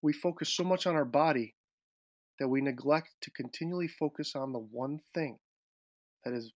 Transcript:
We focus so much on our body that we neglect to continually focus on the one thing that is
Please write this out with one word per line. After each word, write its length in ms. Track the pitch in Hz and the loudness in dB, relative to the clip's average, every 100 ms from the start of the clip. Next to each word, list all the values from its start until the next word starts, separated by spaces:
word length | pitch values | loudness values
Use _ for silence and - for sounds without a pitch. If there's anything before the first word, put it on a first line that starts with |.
We 100 | 151 | 2
focus 360 | 151 180 170 - | 2 0 -2 -2
so 160 | - | 0
much 220 | 180 185 185 | 2 2 4
on 100 | 160 | 2
our 80 | |
body 500 | 135 143 160 139 113 _ _ _ _ _ _ _ _ _ | 4 4 4 4 0 _ _ _ _ _ _ _ _ _
that 100 | 135 | 0
we 120 | 131 | 2
neglect 500 | 139 123 131 151 160 _ | 2 0 2 2 2 _
to 80 | - | -16
continually 580 | - 123 - 165 180 170 | -8 -8 -6 -4 -2 -4
focus 460 | - 151 - 151 | -2 -4 -2 -6
on 180 | 143 135 | -4 -4
the 60 | 127 | -4
one 420 | 110 117 131 151 - | -6 -6 -4 -4 -6
thing 260 | - 151 113 _ _ _ _ _ _ _ _ | -4 -4 -6 _ _ _ _ _ _ _ _
that 80 | - | -6
is 200 | 123 117 | -6 -8